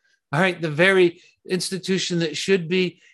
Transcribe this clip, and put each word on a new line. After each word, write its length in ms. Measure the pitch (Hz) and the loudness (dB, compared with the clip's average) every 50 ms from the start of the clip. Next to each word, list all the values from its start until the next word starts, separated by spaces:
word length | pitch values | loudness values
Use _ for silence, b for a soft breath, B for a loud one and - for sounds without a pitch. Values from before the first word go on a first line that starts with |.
| _ _ _ _ _ _ | _ _ _ _ _ _
all 80 | - 147 | -2 0
right? 200 | 185 185 175 170 | 0 0 -2 -4
The 100 | 165 165 | -6 -6
very 500 | 147 143 175 190 196 190 180 175 175 b b b b b _ | 0 2 4 4 6 6 4 4 2 b b b b b _
institution 760 | - 190 180 170 - 196 180 - - 190 180 - - 180 170 | -6 -4 -4 -4 -6 -8 -6 -4 -2 -2 -2 -2 -2 -2 -2
that 160 | 170 156 147 | -2 -2 -4
should 320 | - - - 190 196 170 151 | -6 -2 0 0 0 0 -2
be 320 | 180 185 185 175 b b b b | 0 0 0 -2 b b b b